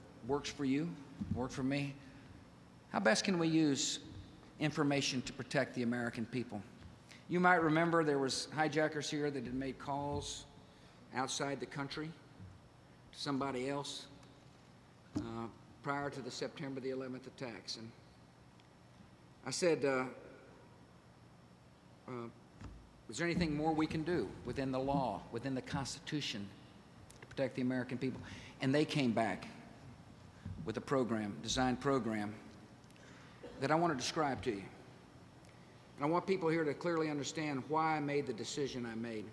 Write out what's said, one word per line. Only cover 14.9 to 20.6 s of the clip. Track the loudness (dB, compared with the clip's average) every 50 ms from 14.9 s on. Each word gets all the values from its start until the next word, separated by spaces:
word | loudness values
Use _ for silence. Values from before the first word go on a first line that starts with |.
| -20 -20 -14 -6 -6
uh, | -4 -4 -4 -4 -6 -6 -6 -8 -14 -20 -20 -16 -8
prior | -4 -4 -2 -2 -2 -4
to | -6 -6
the | -8 -8
September | -6 -6 -6 -6 -6 -6 -8 -6 -6 -6
the | -4 -4
eleventh | -4 -4 -6 -6 -8 -10 -10
attacks. | -12 -12 -10 -10 -10 -10 -10 -10 -10 -10
And | -10 -10 -14 -14 -18 -20 -20 -20 -20 -20 -20 -20 -20 -20 -20 -20 -20 -20 -20 -20 -20 -20 -20 -20 -20 -20 -20 -20 -20 -20 -20 -18 -10 -6
I | -4
said, | -2 2 4 4 4 4 4
uh, | 4 4 2 0 -2 -6 -12 -16 -16 -18 -18 -20 -20 -20 -20